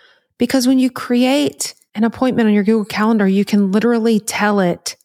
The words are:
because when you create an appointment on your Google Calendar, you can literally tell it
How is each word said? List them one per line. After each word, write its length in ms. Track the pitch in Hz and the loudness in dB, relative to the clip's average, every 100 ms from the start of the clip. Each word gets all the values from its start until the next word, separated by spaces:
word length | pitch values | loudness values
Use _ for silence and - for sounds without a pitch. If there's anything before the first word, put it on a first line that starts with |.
| _ _ _ - | _ _ _ -6
because 280 | 240 269 247 | -2 0 2
when 140 | 262 | 2
you 100 | 254 | 0
create 840 | - - 247 254 285 277 - - - _ | -4 -4 0 2 0 -2 -6 -14 -14 _
an 100 | 208 | -4
appointment 440 | 226 - 262 240 220 | -2 0 -2 0 2
on 60 | |
your 100 | 208 | 2
Google 220 | 196 220 202 | 2 0 -2
Calendar, 420 | - 214 220 190 | -2 0 2 2
you 160 | 196 | 0
can 260 | 196 208 196 | 0 0 2
literally 480 | 208 233 233 226 214 | 0 0 0 0 0
tell 420 | 214 - 208 202 | -2 -4 0 0
it 360 | 180 - - - | 0 -2 -10 -16